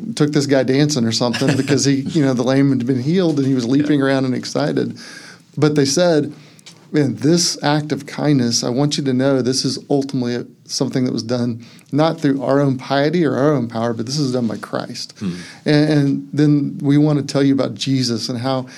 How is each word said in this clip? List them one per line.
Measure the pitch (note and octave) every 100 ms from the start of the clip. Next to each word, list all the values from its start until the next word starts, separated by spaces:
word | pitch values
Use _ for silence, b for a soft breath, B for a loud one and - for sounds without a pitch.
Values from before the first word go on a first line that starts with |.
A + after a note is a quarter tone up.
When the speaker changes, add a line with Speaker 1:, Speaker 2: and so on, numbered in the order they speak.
| - -
Speaker 1:
took | D3
this | D3+ C3+
guy | C3+
dancing | C3 C3+ D3+ C3+
or | A2+
something | A2+ B2 A#2 C3+ B2+
Speaker 2:
<laughs> |
Speaker 1:
because | - C3+
he, | C3 C#3
you | - E3
know, | C3+
the | B2
lame | B2 C3+ C#3
had | A#2+ A#2+
been | B2+
healed | C3+ F#3 E3+ C#3+
and | C3+
he |
was | C3 A#2
leaping | C3+ D3 D3
Speaker 2:
Yeah. | C3+
Speaker 1:
around | C3+
and | C3
excited. | A#2+ A#2 C3+ D3+ B2+ A#2+ - B B B B - -
But | D3 D3
they |
said, | C3+ F3+ F3+ D#3 - B B B B B -
"Man, | D3+ D3 G2+
this | C#3 F3 - -
act | D3 D3+ D3+
of | C3+ C#3+
kindness, | - C#3+ C#3 A#2 A#2
I | C3
want | B2 D3 D3
you |
to | C3+
know | B2+ C#3 C3+
this | A#2+ C3 C3+
is | - -
ultimately | C#3 C#3 C3 A#2+ A#2+ - - -
something | - C#3 C3+ B2+
that |
was | A#2+
done | A2 B2 A#2+ A2+ B B B
not | C#3 D#3+ E3
through | D3 C3+
our | C3 C#3
own | C#3+ C3
piety | - C#3 D3 F3+
or | D3 B2
our | D3
own | C#3+ A#2
power, | A2+ A#2+
but | A2+ A#2
this | D3
is | C3
done | B2 A2+
by | G#2
Christ." | - B2+ - A#2+ - -
Speaker 2:
Hmm. | G2 F2 B B
Speaker 1:
And, | D3 D3 D3+
and | D3+ C#3 C#3 -
then | C#3+ D3+ D3 C#3 -
we | C#3+ C#3+
wanna | D3+ D3
tell | C#3+ C#3
you | C#3
about | C#3 C3+ A2
Jesus | C3+ C3 A#2+ A2+ -
and | B2
how | C3 C3 B2+